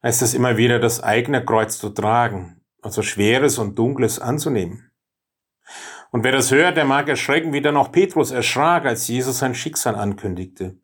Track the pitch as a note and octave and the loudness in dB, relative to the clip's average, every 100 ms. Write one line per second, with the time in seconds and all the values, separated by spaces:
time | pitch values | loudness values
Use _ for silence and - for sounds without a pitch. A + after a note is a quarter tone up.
0 | - A#2+ A#2+ B2 B2 A2 A#2+ A#2+ A#2 A2+ | -2 0 0 2 0 4 4 4 2 0
1 | - A2 B2 C3+ - A2+ G#2+ - G#2 G#2 | 0 0 2 0 2 0 0 -4 -8 -4
2 | G#2+ A#2 A#2+ G2 F2 - _ _ G#2 G2+ | 0 2 2 -2 -12 -18 _ _ -8 -4
3 | G2 - G#2 B2+ C#3+ - G#2 - A2+ - | -4 0 2 4 2 0 -4 0 -2 0
4 | A2+ - A#2+ D3 D#3 A#2+ F2 G2+ _ _ | -2 -2 -4 -4 -2 -2 -4 -8 _ _
5 | _ _ _ _ _ _ _ - - - | _ _ _ _ _ _ _ -20 -18 -18
6 | - A#2+ A#2+ C3 B2 C#3 D3+ D#3+ C#3 C3+ | -6 0 2 2 4 4 4 2 2 2
7 | C#3+ C3 - D3 E3 C#3+ C#3+ D3 - E3 | 0 -2 0 0 0 0 2 2 2 2
8 | F#3+ E3 B2 B2+ A2+ C3 D#3 F3 C3+ A#2 | 2 2 0 0 -2 2 2 2 0 -2
9 | - A#2+ C3 B2 C3+ A#2+ - - B2 G#2 | -2 -2 -2 -2 -2 -2 -6 -4 -2 -2
10 | G2+ G2 G#2 F#2 F#2 - F#2+ - | -4 -4 -6 -8 -10 -10 -12 -12